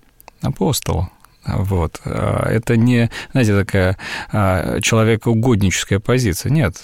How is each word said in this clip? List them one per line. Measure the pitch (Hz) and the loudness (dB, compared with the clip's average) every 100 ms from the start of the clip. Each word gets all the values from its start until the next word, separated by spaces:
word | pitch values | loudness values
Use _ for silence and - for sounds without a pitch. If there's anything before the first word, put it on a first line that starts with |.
| _ _ - - | _ _ -20 -8
Апостол. | 160 - 190 123 - 87 90 - - _ | -6 -2 -2 -2 -2 -4 -4 -8 -20 _
Вот. | - - 95 92 80 - | -6 -4 0 0 -2 -4
А, | - - - 98 - | -8 -4 -2 0 0
это | 110 - 117 | 0 0 2
не, | 123 120 117 - - | 4 4 0 -4 -4
знаете, | 135 107 101 | 0 2 2
такая, | 95 98 92 92 - - - | 2 0 0 0 -6 -12 -6
а, | 107 95 92 - 58 | -2 0 0 -2 -2
человекоугодническая | - 110 110 110 120 113 127 110 98 - - 98 | 0 2 2 2 2 2 2 2 2 0 -2 -2
позиция. | - 127 117 82 101 | 0 0 0 -2 0
Нет, | 156 113 - | 0 0 -2